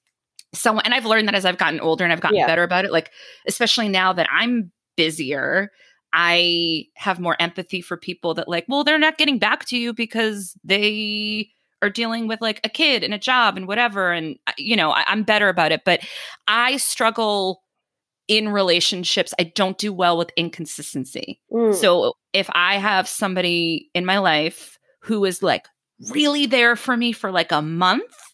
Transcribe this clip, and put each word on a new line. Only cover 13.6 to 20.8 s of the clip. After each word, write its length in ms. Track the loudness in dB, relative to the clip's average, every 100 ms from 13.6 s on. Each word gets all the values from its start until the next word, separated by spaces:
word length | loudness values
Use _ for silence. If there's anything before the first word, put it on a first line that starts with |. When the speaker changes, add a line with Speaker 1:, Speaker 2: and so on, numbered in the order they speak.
| -4
Speaker 1:
whatever. 440 | 0 0 0 0
And, 240 | 0 -4 -6 -8
uh, 40 | -6
you 180 | -2 2
know, 160 | 2
I, 140 | 2 2
I'm 160 | 0
better 240 | 2 4 4
about 240 | 4 2
it. 120 | 2 2
But 160 | 0 -2 -14 -16 -8 0
I 260 | 2 2 0
struggle 840 | -2 0 0 0 0 0 -2 -4 _ _ _ _ _ _ 0
in 220 | 0 2
relationships. 840 | 2 4 4 2 -2 -2 -2 -2 -2
I 40 | -4 0
don't 220 | -2 -2
do 160 | -6
well 240 | 0 2 2
with 140 | -2 -4
inconsistency. 1040 | -4 -6 -12 -10